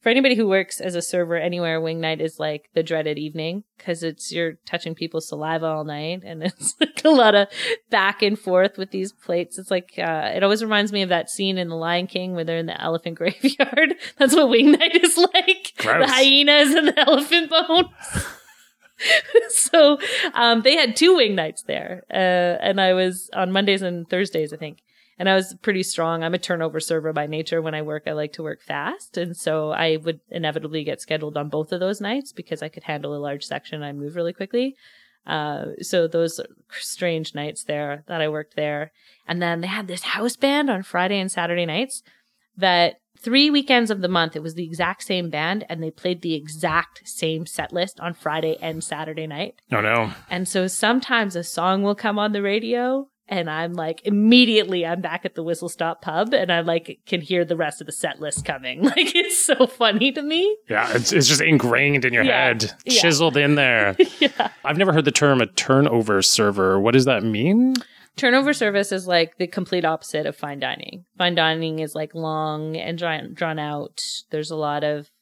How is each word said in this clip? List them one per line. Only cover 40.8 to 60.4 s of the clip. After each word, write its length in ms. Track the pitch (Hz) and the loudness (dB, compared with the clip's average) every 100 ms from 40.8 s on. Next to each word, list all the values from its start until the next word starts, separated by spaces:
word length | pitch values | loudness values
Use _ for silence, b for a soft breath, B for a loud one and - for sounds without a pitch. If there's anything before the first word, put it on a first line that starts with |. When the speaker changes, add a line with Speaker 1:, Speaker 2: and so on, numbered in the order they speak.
Speaker 1:
Friday 360 | 190 180 185 202 | -4 -2 0 -2
and 120 | 190 | -4
Saturday 340 | - 170 175 170 | -4 -4 -2 -2
nights 380 | 165 262 - _ _ _ _ _ - | -4 -6 -10 _ _ _ _ _ 0
that 380 | 190 175 170 - _ _ | 2 4 2 0 _ _
three 320 | 233 262 294 | 0 4 4
weekends 400 | 294 277 247 226 | 4 4 2 2
of 100 | 202 | -2
the 60 | 180 | 0
month, 280 | 180 160 160 | 0 0 -4
it 60 | |
was 140 | 160 165 | -10 -8
the 100 | 165 | -10
exact 380 | 165 175 190 | -2 -4 -4
same 260 | - 185 170 | -4 -4 -2
band, 340 | 151 160 202 - | -4 -4 -4 -6
and 140 | 165 | -8
they 80 | 160 | -8
played 320 | - 180 175 | -6 -6 -4
the 100 | 175 | -4
exact 680 | 160 156 156 165 160 - - - | -6 -8 -6 -2 -2 -2 -12 -18
same 380 | - 160 160 160 | -6 -4 -4 -8
set 260 | - 147 | -8 -6
list 280 | 175 185 - | -6 -6 -6
on 160 | 170 165 | -12 -8
Friday 420 | 156 156 160 156 | -6 -4 -4 -4
and 220 | 160 160 | -8 -10
Saturday 440 | - 151 160 156 156 | -10 -10 -10 -10 -10
night. 260 | 147 196 - _ | -8 -10 -12 _
Speaker 2:
Oh, 80 | 110 | 0
no. 300 | 107 117 110 - - | 2 0 -2 -6 -8
Speaker 1:
And 200 | 180 185 | -6 -4
so 180 | 190 185 | -2 -2
sometimes 680 | - 214 254 - 240 202 180 | 0 0 0 0 -2 0 -6
a 80 | |
song 400 | 170 - 180 190 | -6 -2 0 0
will 100 | 202 | 0
come 240 | 202 220 208 | -2 -2 -2
on 140 | 208 | -2
the 100 | 208 | -2
radio, 680 | 202 208 226 240 247 269 277 _ _ | -2 -2 -2 -2 -2 -4 -6 _ _
and 200 | 196 165 | -6 -4
I'm 260 | 156 170 | -6 -6
like, 280 | 175 160 165 - | -6 -6 -6 -2
immediately 800 | 202 220 247 240 214 190 185 165 | 2 6 8 6 4 2 -2 -2
I'm 140 | 175 | -4
back 220 | 175 170 | -4 -6
at 120 | - - | -6 -6
the 80 | |
Whistle 260 | 160 165 170 | -4 -4 -6
Stop 320 | - 165 160 | -4 -6 -4
pub, 320 | 180 160 220 | -4 -2 0
and 180 | 254 180 | 0 2
I, 100 | 170 | 0
like, 380 | 165 165 165 - - | 0 -2 -4 -18 -6
can 160 | 180 | -6
hear 240 | 147 180 170 | -2 -2 0
the 100 | 165 | -2
rest 240 | 156 - | -2 -6
of 60 | 156 | -12
the 80 | |
set 260 | - 156 - | -8 -8 -6
list 240 | 151 - | -8 -6
coming. 380 | 147 135 127 135 | -6 -8 -8 0
<laughs> 40 | 254 | 0
Like, 300 | 381 320 349 | 2 0 0
it's 220 | 359 - - | 0 -2 0
so 220 | 285 254 | 4 2
funny 440 | - 226 208 269 | 4 2 4 0
to 80 | 269 | 0
me. 340 | 294 330 | -4 0